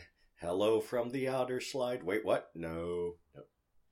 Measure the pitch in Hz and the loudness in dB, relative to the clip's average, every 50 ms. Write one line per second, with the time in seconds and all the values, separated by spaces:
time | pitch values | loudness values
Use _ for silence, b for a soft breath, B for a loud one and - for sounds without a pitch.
0 | - - _ _ _ _ _ _ 82 85 90 95 104 110 110 107 107 - 123 120 | -10 -14 _ _ _ _ _ _ -4 -2 2 4 6 6 6 4 2 2 0 0
1 | 117 123 123 135 131 131 131 131 127 127 127 127 - - - 131 123 123 123 123 | 0 0 -2 -2 0 0 0 0 0 0 -2 -4 -4 -4 -2 -2 0 0 -2 -2
2 | - 90 98 110 - 92 - - - - _ 82 82 80 82 82 85 87 87 87 | -2 0 0 0 2 2 2 2 0 -4 _ -8 -6 -4 -4 -4 -2 -2 -2 -2
3 | 87 87 85 - _ _ _ 71 - - _ _ _ _ _ - _ _ | -2 -4 -6 -8 _ _ _ -20 -20 -20 _ _ _ _ _ -20 _ _